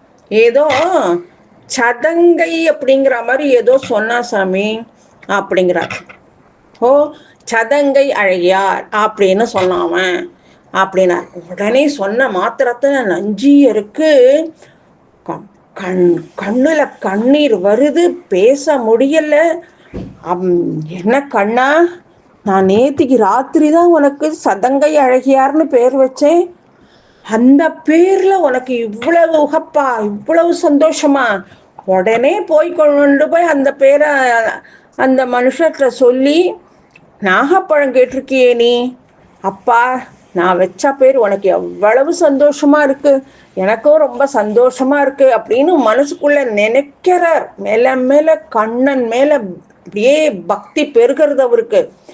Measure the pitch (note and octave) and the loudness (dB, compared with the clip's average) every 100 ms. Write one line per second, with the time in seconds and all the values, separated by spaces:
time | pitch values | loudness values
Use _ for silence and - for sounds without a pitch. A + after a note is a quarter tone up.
0 | - _ _ G#3 A#3 B3 D4+ C4+ E4+ F4 | -14 _ _ 2 2 2 0 0 0 0
1 | G3+ F3 - _ _ _ - - A#3 A#3+ | 0 -4 -6 _ _ _ -10 -4 -2 -2
2 | D#4 E4+ F4 D#4+ E4 E4 E4 D4+ C4 C4+ | -2 2 2 2 0 -2 -2 0 0 2
3 | C4+ A#3+ A#3 C4+ D4 B3 A3 C4 - A3+ | 2 -2 -2 -2 0 2 2 0 0 -4
4 | A3 A#3+ A#3+ G#3+ F#3+ F#3+ G#3 A3 A3+ _ | -2 -4 -4 -4 -2 -2 -4 -6 -12 _
5 | _ _ - G3 G3 F#3+ F3+ F3+ - - | _ _ -6 -4 -2 0 0 -2 -4 -10
6 | - - _ _ _ _ _ _ A#3 C#4+ | -18 -20 _ _ _ _ _ _ 0 2
7 | D4+ D4+ - _ - A3+ A3+ C#4+ C#4+ C4+ | 0 -6 -20 _ -6 -4 -2 0 2 2
8 | C#4 - G3+ F#3 F3 F#3+ G3 F3+ - G#3+ | 0 0 -2 0 0 0 -2 -4 -6 -4
9 | G#3+ G#3 G3 F#3+ A3+ G3+ F#3 F3 E3+ F3 | -4 0 0 0 -2 -2 -2 -2 -4 -4
10 | F#3 F3 - - _ _ _ F#3+ F#3+ F#3 | -4 -4 -8 -16 _ _ _ -4 -2 0
11 | F#3 F3 - F3+ E3 F3+ G#3 B3 D4 - | 0 0 -6 -16 -16 -8 -2 0 0 -2
12 | G3 A3+ C4 F#3+ G#3 - B3 A#3+ C#4 C#4 | -4 -2 -2 -2 -6 -2 -4 -2 -2 0
13 | A3 E3 G3+ G3 C4+ C#4+ C#4 G#3 G#3 - | -2 -4 -4 -2 2 4 4 0 -4 -2
14 | D#4 C#4+ B3 D4 D#4+ - - _ _ _ | 2 4 4 2 -2 -10 -20 _ _ _
15 | _ _ - D#3+ - _ _ - F#3 F#3 | _ _ -16 -16 -16 _ _ -14 -6 0
16 | F3 D#3+ - - G3 A#3+ C#4 D#4+ C4+ - | 0 0 -4 -10 -6 -2 0 0 -2 -6
17 | F#3+ G3 A#3+ D4 D4 G#3 F#3+ G#3+ D4 C#4 | -6 -2 0 2 2 0 0 0 0 2
18 | F4 - - F#3 G#3+ C#4+ D#4 C#4+ A3 A3+ | 0 -2 -6 0 2 2 0 -2 0 0
19 | C4+ D#4+ D4+ D4 E4 E4+ - _ _ - | 2 0 0 0 0 -2 -10 _ _ -16
20 | - - E3+ F3+ F#3 F3 E3+ D#3 D#3 F3+ | -16 -16 -8 -4 -2 -2 -2 -6 -10 -6
21 | F3+ C4 C#4+ A3+ G3+ A#3 C4 D4+ F4 - | -2 -2 -2 -2 -2 0 0 2 0 -2
22 | - _ _ _ G#3 F#3+ F#3+ G3+ C4+ D4 | -20 _ _ _ -2 0 2 2 2 0
23 | C4+ B3+ G3+ A3+ C4+ E4 D4+ D#4+ F4 E4 | 0 2 2 0 -2 0 2 4 4 4
24 | C#4+ C#4+ D#4 D#4+ C4+ G3+ B3 C#4 D4 D4+ | 2 0 -6 -4 -4 -2 -2 0 0 2
25 | C4 B3+ B3+ C4+ C4+ D4 D#4 B3 B3 C4+ | 2 2 2 2 2 0 0 2 2 2
26 | C4 C4 D4 E4+ F4 - _ _ _ _ | 0 0 2 2 0 -8 _ _ _ _
27 | _ _ - A3 B3 C#4+ D#4+ D#4+ - D#4+ | _ _ -6 2 4 4 2 -2 0 2
28 | F#4 G4 F#4+ G4 D4+ B3+ B3+ B3 A3+ G#3+ | 4 2 2 2 0 -2 -4 -6 -6 -6
29 | B3 E4+ E4 D#4+ D4 D4+ D4 D4+ C4+ A#3 | 0 2 2 2 0 -2 -2 -2 -2 -2
30 | G#3 G3+ - E4 E4+ D#4+ E4+ C#4+ D#4 D#4 | -6 -6 -2 0 0 0 0 2 2 0
31 | D4+ C#4 A#3+ G3 F#3 - _ - - F#3 | 0 0 0 -4 -8 -20 _ -14 -4 -2
32 | F#3 A3+ C4 G4 F4 D#4 E4+ F4 D4+ C#4+ | 0 0 0 -2 0 0 0 0 2 2
33 | C#4+ C#4 D4+ E4 F4 C#4+ C4+ C4+ C4+ C#4+ | 2 2 2 0 0 0 -2 2 2 4
34 | D4+ C#4+ B3+ A#3 A3 - - - _ - | 2 0 0 0 -2 -6 -14 -20 _ -4
35 | C4 C4 B3+ B3 B3 B3+ D#4+ - C4+ - | 0 0 0 -2 -2 0 -2 0 -2 2
36 | B3 B3+ C4+ D#4 F4+ - - _ _ _ | 2 2 2 2 0 -4 -14 _ _ _
37 | _ _ G3 F#3+ C#4 F#4 F#4+ D4+ C#4 B3+ | _ _ -2 0 0 0 0 0 2 2
38 | B3+ C4 C4 C4+ B3 A#3+ A#3+ A#3+ B3 B3+ | 0 -2 -4 0 2 2 0 0 -4 -10
39 | _ _ _ _ G3 G3 - A#3 B3 B3+ | _ _ _ _ -8 -6 -2 0 0 -4
40 | - - _ F3+ F3 F3+ F#3 F#3+ C#4+ C#4 | -10 -20 _ -4 -2 0 -2 -2 -4 2
41 | C4 C4+ G#3 G3 G3 F3+ F3+ F3 G#3 A#3+ | 2 2 0 0 0 -2 -4 -2 0 2
42 | C#4+ E4+ D#4 C4+ D4 C#4+ D4 D4+ C#4+ C#4 | 0 0 0 2 0 2 2 2 2 0
43 | D4 C4+ C4+ - _ - F#3+ A3+ D4 D#4 | 0 0 -2 -18 _ -6 -2 0 2 2
44 | C#4+ A#3+ C#4 B3+ G#3 G3+ B3 B3 C4 C#4+ | 2 -2 -2 -2 -2 0 0 0 -2 0
45 | C4+ C4+ C4+ A3+ - A3+ D4+ E4+ A3+ A3+ | -2 2 2 2 0 0 2 2 2 0
46 | C#4+ - D4 D4 C4 G#3 G#3+ B3 C#4+ - | -2 -2 -2 0 0 -2 0 0 -4 -4
47 | F4+ F4+ E4+ D4+ - - G3+ A3 B3+ C4 | -2 0 0 -2 -4 -10 -4 -2 0 0
48 | B3+ C#4+ D#4 D#4 - A3+ A3 A#3+ C4+ C4+ | 0 2 2 0 -2 -4 -4 -2 -2 -2
49 | A#3 A#3 C#4+ D4 G3+ F3 - _ - F#3+ | -2 0 0 0 -4 -12 -20 _ -12 -2
50 | A#3 D4 D#4 G3+ E3+ G3+ - - D4 A#3 | 2 2 0 -4 -6 -8 -6 -6 0 2
51 | A#3+ C#4 D4+ C4+ B3+ A#3 A3 G3+ - - | 2 2 0 0 0 0 0 -2 -2 -8
52 | - | -20